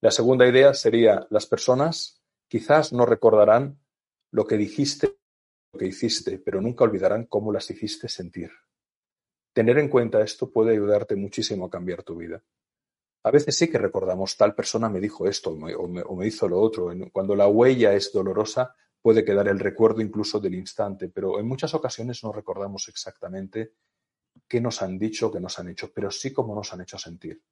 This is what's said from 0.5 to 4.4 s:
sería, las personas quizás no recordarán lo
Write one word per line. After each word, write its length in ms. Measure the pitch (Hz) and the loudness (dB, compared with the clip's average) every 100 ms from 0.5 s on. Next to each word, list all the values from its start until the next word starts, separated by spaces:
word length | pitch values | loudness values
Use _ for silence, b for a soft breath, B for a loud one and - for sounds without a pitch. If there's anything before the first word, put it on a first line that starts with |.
| 123 139 | 8 6
sería, 520 | 123 117 113 113 101 - | 6 2 4 6 4 2
las 160 | 107 - | -4 -2
personas 720 | 110 - 127 151 165 - _ _ _ _ | -4 0 2 2 -2 -10 _ _ _ _
quizás 440 | 117 - 151 151 | -6 2 2 2
no 140 | 123 117 | 2 2
recordarán 720 | 113 113 107 104 113 143 - _ _ _ _ _ | 6 6 6 8 6 2 -10 _ _ _ _ _
lo 120 | 110 | -4